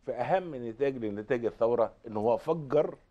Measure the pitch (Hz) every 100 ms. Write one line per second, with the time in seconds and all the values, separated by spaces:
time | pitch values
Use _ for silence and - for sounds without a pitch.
0 | - 120 123 185 180 139 120 113 139 131
1 | 110 101 107 127 113 - 113 117 113 -
2 | 117 107 107 113 - 170 139 147 - -
3 | _